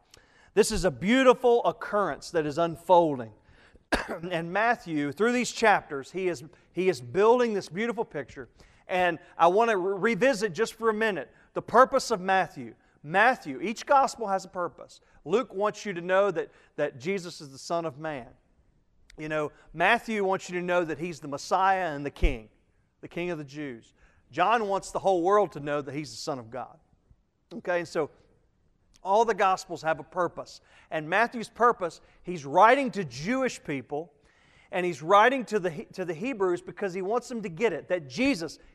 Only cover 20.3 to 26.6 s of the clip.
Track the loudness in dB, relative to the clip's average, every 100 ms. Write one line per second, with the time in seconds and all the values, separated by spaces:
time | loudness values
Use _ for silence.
20.3 | -2 -4 -6 0 0 0 -6 -8 -10 -10
21.3 | -10 -2 2 2 2 -2 -4 -8 0 0
22.3 | 0 -12 _ _ _ _ _ -12 -8 -6
23.3 | -8 -10 -10 -10 -12 _ _ _ _ _
24.3 | 0 2 4 2 -2 -4 -2 0 2 4
25.3 | 4 2 -4 -4 -4 -4 -10 -10 -10 -8
26.3 | -8 -8 -12